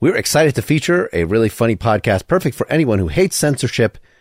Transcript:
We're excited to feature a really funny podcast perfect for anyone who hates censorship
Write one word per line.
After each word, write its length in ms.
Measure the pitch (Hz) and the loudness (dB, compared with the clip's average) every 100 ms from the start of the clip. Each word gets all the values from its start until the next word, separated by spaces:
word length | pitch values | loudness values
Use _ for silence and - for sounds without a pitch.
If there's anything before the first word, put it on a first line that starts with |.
We're 160 | 151 147 | -2 0
excited 380 | - 147 156 127 | 0 2 2 0
to 60 | |
feature 480 | - 151 - 175 - | -2 -2 0 -2 -2
a 100 | 85 | -2
really 240 | 85 110 110 | 0 0 0
funny 300 | - 117 104 | 0 0 0
podcast 500 | 117 107 - 95 - | 0 0 2 0 0
perfect 300 | 180 156 - | -2 0 -4
for 100 | - | -2
anyone 300 | 156 139 101 | 0 2 0
who 80 | 87 | 0
hates 300 | 160 190 - | 0 0 0
censorship 600 | 151 135 123 - 110 - - _ | 0 0 -2 0 -2 -2 -20 _